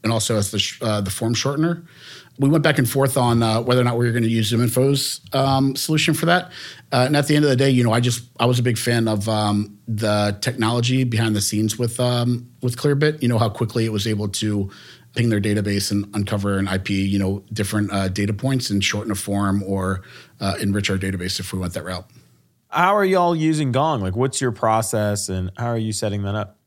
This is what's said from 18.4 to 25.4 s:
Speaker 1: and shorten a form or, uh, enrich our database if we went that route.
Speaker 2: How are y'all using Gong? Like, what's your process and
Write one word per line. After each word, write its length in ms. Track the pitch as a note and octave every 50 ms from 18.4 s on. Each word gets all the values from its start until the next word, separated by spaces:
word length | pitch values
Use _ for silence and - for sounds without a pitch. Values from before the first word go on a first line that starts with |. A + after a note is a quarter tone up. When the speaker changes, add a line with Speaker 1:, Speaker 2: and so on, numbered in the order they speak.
| - C3 C3+ B2+ A#2+ -
Speaker 1:
and 120 | G2+ G2+ G2
shorten 280 | - - G#2 G#2+ A2+
a 40 | A2
form 460 | G#2 - - G2+ G2+ G2+ G2 G2 G2+ G2
or, 340 | F#2+ G2 F#2+ F#2 F#2 F#2+ F#2 - - - - - - _ _
uh, 160 | G2+ G2 F#2 G2
enrich 300 | A2 G2+ G2 G#2 G2 -
our 80 | G2
database 420 | F#2 G2 F#2+ F#2+ F2+ F2+ F#2 - -
if 140 | F#2 - -
we 60 | F#2+
went 140 | F2+ F2 E2
that 100 | F2+ D2+
route. 260 | F2+ F#2 F2+ - _ - - _ _ _ _ _ _ _ _ _ _
Speaker 2:
How 260 | - D#3+ F3 F#3 G3+
are 100 | G#3 G3+
y'all 300 | F#3+ F#3 F#3 F3 F3 F3
using 360 | D#3+ D#3 D#3+ D#3+ D3+ D3+ C3
Gong? 300 | A#2 C3 D3+ D#3+ D#3 A2+
Like, 140 | G2 F#2 F#2
what's 260 | A2 C3 C3+ C3+ -
your 120 | C3+ B2 A2+
process 760 | - - A2 A2 A2 A2 - - G#2+ G#2 G#2 G#2 G2+ - -
and 220 | F#2+ F#2